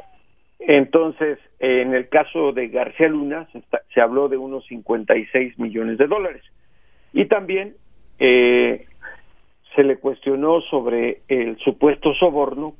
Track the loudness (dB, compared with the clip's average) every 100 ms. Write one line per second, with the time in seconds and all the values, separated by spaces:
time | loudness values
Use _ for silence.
0 | -18 _ _ _ _ -6 4 4 4 2
1 | 0 -2 -6 -6 _ -6 0 0 0 -2
2 | 0 0 0 -2 -2 -2 -4 -4 -4 0
3 | 0 0 -4 -8 -12 -20 -8 -8 -2 0
4 | 2 2 -2 -2 -6 -12 -12 -10 -6 -2
5 | 0 -2 0 -2 -2 -6 -6 -4 -2 0
6 | 0 0 -4 -8 _ _ _ _ _ _
7 | _ -2 0 0 -2 -4 -4 -14 -20 -20
8 | -16 0 4 6 6 4 2 -2 -10 -20
9 | -20 -20 -20 _ _ _ _ 2 2 2
10 | -4 -4 -4 -2 0 0 -2 -4 -2 -2
11 | -2 -4 -4 -2 -2 -4 -4 2 2 2
12 | -2 2 0 2 -2 -4 -10